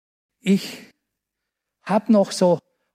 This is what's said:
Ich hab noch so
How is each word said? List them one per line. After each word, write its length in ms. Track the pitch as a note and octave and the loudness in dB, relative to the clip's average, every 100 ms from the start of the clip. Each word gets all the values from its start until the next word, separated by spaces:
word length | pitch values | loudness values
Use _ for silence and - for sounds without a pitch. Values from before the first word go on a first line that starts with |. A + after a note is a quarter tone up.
| _ _ _ _ | _ _ _ _
Ich 500 | - G3 - - - _ _ _ _ _ _ _ _ _ | -2 -2 -2 -16 -20 _ _ _ _ _ _ _ _ _
hab 260 | - G#3 - | -6 -4 2
noch 220 | G#3+ F#3+ | 2 0
so 280 | - F3+ E3 - _ _ | 0 0 0 -4 _ _